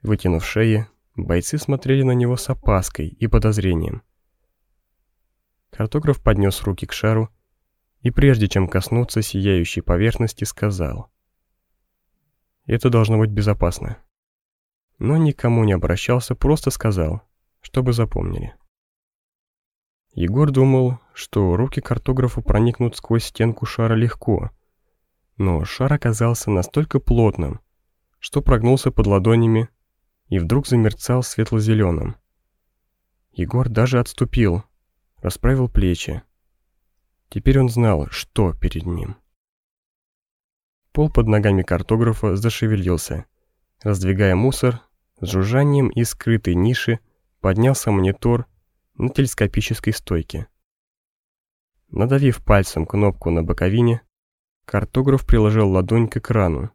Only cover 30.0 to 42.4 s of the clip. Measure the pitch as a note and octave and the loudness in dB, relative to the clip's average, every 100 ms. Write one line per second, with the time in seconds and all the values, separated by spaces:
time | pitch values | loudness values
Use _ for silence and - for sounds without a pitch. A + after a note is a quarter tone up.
30 | _ _ _ F#2+ E2+ G#2 - B2 A2 - | _ _ _ -4 0 -2 0 2 2 -2
31 | - B2 A#2+ - A2+ A2 G#2+ A2 G2 E2 | -2 -2 -2 -4 -2 0 2 2 2 0
32 | F2 - _ _ _ _ _ _ _ _ | -4 -10 _ _ _ _ _ _ _ _
33 | _ _ _ - F2 A#2+ B2 G#2+ B2 B2 | _ _ _ -8 -4 -2 -2 0 2 2
34 | A#2+ - B2 - G#2+ F2 - _ _ _ | -2 -4 -2 2 0 0 -6 _ _ _
35 | _ _ G#2+ - - C3+ B2 - F#2+ F2 | _ _ -8 -2 0 0 0 2 0 -2
36 | - D2 - _ _ _ _ _ _ _ | -6 -10 -14 _ _ _ _ _ _ _
37 | _ _ _ G#2+ A#2 C3+ B2+ A#2 A#2 E2+ | _ _ _ -2 2 4 2 2 2 2
38 | C#2+ - - - F#2+ E2 - E2+ F2 E2+ | -2 -10 -8 -2 -2 0 -4 -4 -6 -8
39 | F2+ G2+ _ _ _ _ _ _ _ _ | -8 -14 _ _ _ _ _ _ _ _
40 | _ _ _ _ _ _ _ _ _ - | _ _ _ _ _ _ _ _ _ -2
41 | D3+ - A2 G#2+ G#2 G2 F2 F2 - A2 | 2 2 4 2 4 2 0 -4 0 0
42 | A#2 A2 G#2+ F#2+ | 2 0 -2 -2